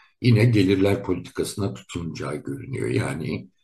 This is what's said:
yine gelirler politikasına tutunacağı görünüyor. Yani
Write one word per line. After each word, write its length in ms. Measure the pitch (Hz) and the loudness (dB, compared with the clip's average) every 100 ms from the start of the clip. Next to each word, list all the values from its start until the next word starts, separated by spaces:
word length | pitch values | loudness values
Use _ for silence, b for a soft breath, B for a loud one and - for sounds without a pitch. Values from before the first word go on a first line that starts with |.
| b _ | b _
yine 240 | 123 104 | 4 6
gelirler 600 | 123 107 92 98 98 98 | 6 6 4 4 4 2
politikasına 680 | - 90 - - 87 - 98 | 0 -4 -4 -6 -6 -4 -6
tutunacağı 640 | - - 87 82 76 71 73 | -6 -10 -8 -8 -8 -8 -8
görünüyor. 520 | - - - - - | -8 -10 -8 -6 -2
Yani 600 | 82 73 73 - - - _ | -2 -2 -4 -6 -6 -8 _